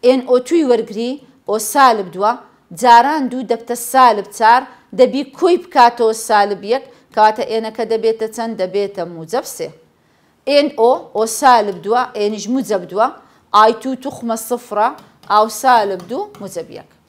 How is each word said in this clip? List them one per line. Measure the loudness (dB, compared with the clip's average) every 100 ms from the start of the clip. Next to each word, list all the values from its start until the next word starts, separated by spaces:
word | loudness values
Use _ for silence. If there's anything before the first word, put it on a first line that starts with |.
ئێن | 2 0 2
ئۆ | -2 2
توی | 0 2
وەرگری، | 0 -2 -6 -8 -8 _ _ -6
ئۆ | -6 -2
سالب | 2 4 4 -4
دووە، | -2 -2 -2 -10 _ _ -2
جاران | 6 6 6 0 -4
دوو | -6 -4
دەبتە | -6 -4 -10 -2
سالب | 4 4 4 -4 0
چار، | 4 4 0 -20 _ 2
دەبی | 2 2 -8 -2
کۆی | 0 0
بکاتەوە | 0 4 4 4 -2 -2 0
سالب | 2 2 -2 -4
یەک، | -4 -4 _ _
کەواتە | 2 2 2 -4
ئێنەکە | -4 -6 -8 -4
دەبێتە | -2 0 -2 -6 -6
چەند؟ | -8 -6
دەبێتە | -4 -4 -4 -6 -10
موجب | -10 -8 -8 -8 -12
سێ. | -12 -14 _ _ _ _ _ _ 0
ئێن | 2 0 0
ئۆ، | 0 0 -4 -6
ئۆ | -4 0
سالب | 4 4 2 -6
دووە، | -4 -4 -4 -4
ئێنیش | -6 -6 -6
موجب | -6 -4 -6 -4
دووە، | -2 -2 -4 _ _ _ 4
ئای | 4 2
تو | -8 -8
توخمە | -10 -10 -8 -8 -6
سفرە، | -8 -6 -2 -2 -4 -20 _ _
ئاو | 0 0 -2
سالب | 2 2 2 -6 -8
دوو، | -10 -10 -14
موجب | -14 -12 -14 -18
یەک. | -20 _